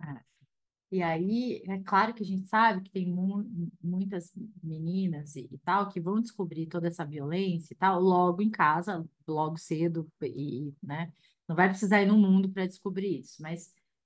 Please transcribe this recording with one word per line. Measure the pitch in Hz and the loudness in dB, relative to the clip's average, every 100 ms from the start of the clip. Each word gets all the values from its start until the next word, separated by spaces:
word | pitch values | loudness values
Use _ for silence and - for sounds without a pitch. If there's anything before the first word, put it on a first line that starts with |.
É. | 156 135 _ _ _ _ _ _ - | -16 -16 _ _ _ _ _ _ -8
E | 190 | -4
aí, | 170 165 185 226 247 - 180 | -2 -2 -2 -2 -2 -6 -6
é | 196 | -8
claro | 190 196 226 | 0 2 2
que | 233 | 0
a | 196 | -6
gente | 190 190 | -6 0
sabe | 220 226 190 | 4 4 2
que | 190 | -4
tem | 190 180 | -6 -2
mu-, | 180 190 202 240 196 170 - | -2 -2 -2 -6 -6 -8 -6
muitas | 170 180 196 190 170 - 220 196 | -4 -2 -2 -6 -8 -14 -16 -12
meninas | 160 156 160 190 190 151 147 185 | -10 -6 -4 -2 -2 -4 -8 -12
e, | 175 | -14
e | 143 | -10
tal | - 190 196 | -2 0 0
que | 185 | -4
vão | 170 214 | -2 -2
descobrir | 233 - 180 151 160 | -2 -4 -6 -6 -4
toda | 175 170 | -2 -2
essa | 170 | -4
violência | 151 151 143 175 196 170 - | -8 -8 -4 -2 -2 -2 -6
e | - | 0
tal | 190 180 | 2 4
logo | 190 180 180 175 | 4 6 4 2
em | 214 | 0
casa, | 214 156 156 175 180 165 _ - | 2 2 2 -2 -6 -8 _ -6
logo | 156 156 165 | -4 -2 -4
cedo, | - 156 170 165 156 - | -6 -2 -2 -2 -8 -8
e, | - - 143 123 147 | -8 -6 -8 -6 -8
e, | 143 | -12
né? | - 156 170 - _ _ - | -10 -8 -8 -12 _ _ 0
Não | 165 | 6
vai | 190 | 6
precisar | 190 202 208 | 4 4 4
ir | 202 | 6
no | 214 | 8
mundo | 196 190 190 | 8 6 4
pra | 190 185 | 0 -4
descobrir | 185 202 185 196 147 | -4 -8 -4 -4 -4
isso, | - - | -8 -14
mas, | 156 170 - _ _ _ | -10 -10 -12 _ _ _